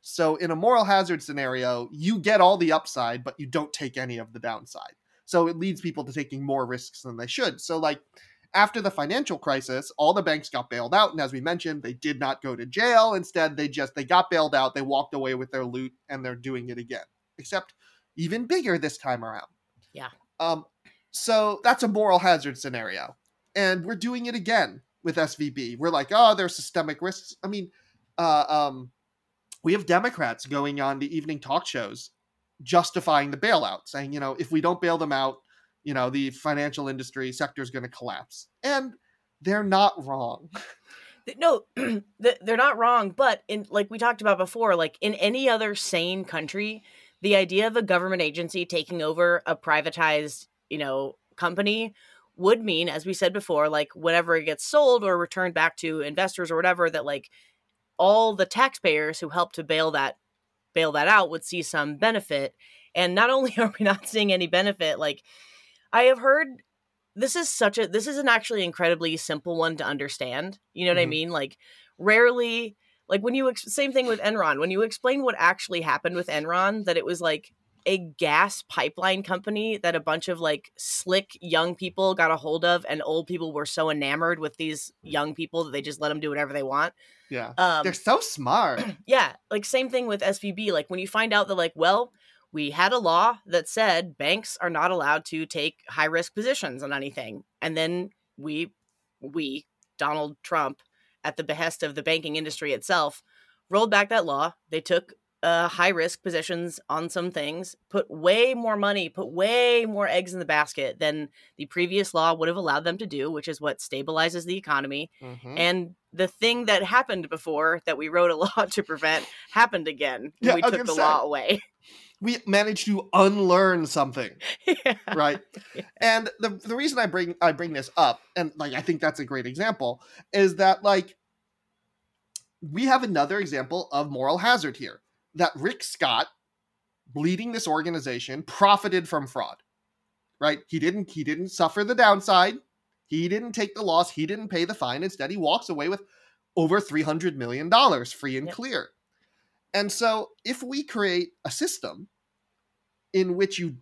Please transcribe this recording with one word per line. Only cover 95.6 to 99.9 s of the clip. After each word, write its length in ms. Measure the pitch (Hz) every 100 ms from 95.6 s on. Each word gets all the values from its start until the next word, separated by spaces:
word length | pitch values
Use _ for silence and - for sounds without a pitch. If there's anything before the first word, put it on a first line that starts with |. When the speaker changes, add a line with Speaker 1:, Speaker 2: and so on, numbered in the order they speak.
| 147 - -
Speaker 2:
high-risk 460 | - 156 165 175 -
positions 480 | 233 269 160 127
on 100 | 139
anything. 500 | 143 139 139 117 110 - _
And 140 | 156 160
then 320 | 160 175 190 _ _ -
we, 360 | 147 151 170 _ _ _ _ _
we, 440 | 135 151 147 135 _ _ _